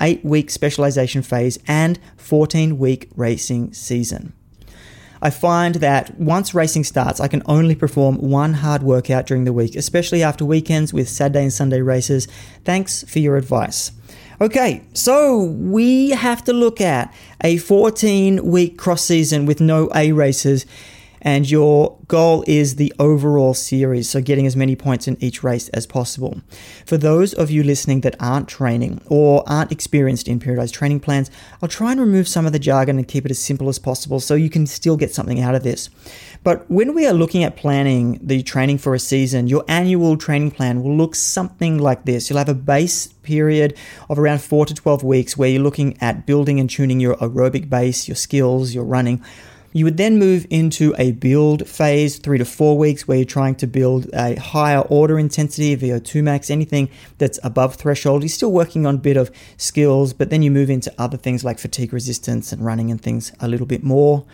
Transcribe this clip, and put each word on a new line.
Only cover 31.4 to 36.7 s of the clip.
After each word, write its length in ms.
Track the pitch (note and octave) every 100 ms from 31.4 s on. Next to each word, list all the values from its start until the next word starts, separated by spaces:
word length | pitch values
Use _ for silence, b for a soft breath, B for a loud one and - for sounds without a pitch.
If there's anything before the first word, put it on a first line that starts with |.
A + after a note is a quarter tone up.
| B B
I'll 60 | E3+
try 240 | - A3+
and 80 | C4
remove 280 | A#3 F#3+ F3+
some 160 | F3
of 80 | D#3+
the 60 | D3+
jargon 400 | C#3 C3+ C3+ C#3
and 100 | B2+
keep 160 | C#3
it 60 | C3+
as 80 | C3+
simple 320 | - C#3 C3+
as 80 | C3
possible 420 | - C3 D3 C3+
so 140 | B2+
you 160 | D3 D#3+
can 160 | D#3+ D3+
still 320 | - - D#3
get 160 | D3
something 260 | - A2+ B2
out 140 | B2
of 80 | C3
this. 260 | B2+ - - B B B B B
But 280 | - F3 -